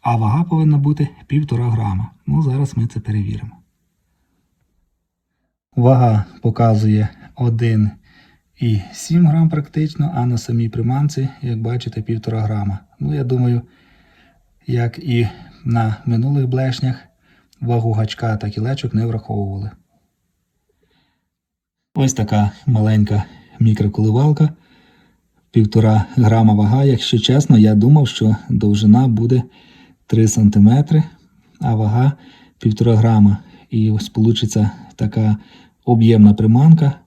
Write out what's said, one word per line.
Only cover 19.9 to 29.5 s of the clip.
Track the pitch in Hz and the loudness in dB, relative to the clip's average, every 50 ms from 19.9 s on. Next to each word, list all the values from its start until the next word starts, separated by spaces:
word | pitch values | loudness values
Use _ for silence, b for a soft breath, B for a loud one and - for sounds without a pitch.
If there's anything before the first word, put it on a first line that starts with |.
| _ _ _ _ _ _ _ _ _ _ _ _ _ _ _ _ _ _ _ _ _ _ _ _ _ _ _ _ _ _ _ _ _ _ _ _ _ _ _ _ _ | _ _ _ _ _ _ _ _ _ _ _ _ _ _ _ _ _ _ _ _ _ _ _ _ _ _ _ _ _ _ _ _ _ _ _ _ _ _ _ _ _
Ось | 143 135 131 127 | -2 -2 -2 0
така | - 113 104 - 104 104 101 - - - | -2 -4 -2 0 0 0 -2 -4 -6 -4
маленька | - 123 110 107 107 110 107 104 104 104 104 101 B B B B B B B | -2 0 0 2 2 2 2 0 0 0 -4 -4 B B B B B B B
мікроколивалка, | 113 113 107 - 104 101 - - 107 110 107 123 139 151 151 143 156 151 - b b b b b b b b b b b b b b _ _ _ _ _ | 0 0 2 2 0 -2 0 0 0 0 2 2 2 2 2 2 0 0 0 b b b b b b b b b b b b b b _ _ _ _ _
півтора | _ 120 110 107 - 113 110 110 110 110 104 - - | _ 0 0 2 2 2 2 4 2 2 0 -2 0
грама | - 120 107 110 113 113 110 107 | 2 2 2 4 4 4 2 2
вага. | 104 104 104 113 135 139 | 2 2 0 0 2 2
Якщо | 139 127 113 - - - 113 | 2 0 0 -2 -2 -2 -2
чесно, | 104 - 127 143 147 - 135 113 | 0 2 0 0 2 4 4 6
я | 107 107 107 | 6 4 4
думав, | 104 104 127 147 151 143 117 | 4 4 4 4 4 4 0
що | - - 117 110 110 107 - - | -2 -2 -2 -2 -2 -2 -4 -4
довжина | 123 110 107 104 104 101 110 104 107 123 131 131 | -4 -2 0 0 0 2 4 4 4 6 4 2
буде | 117 107 113 117 127 123 123 B | 0 0 0 0 0 0 -2 B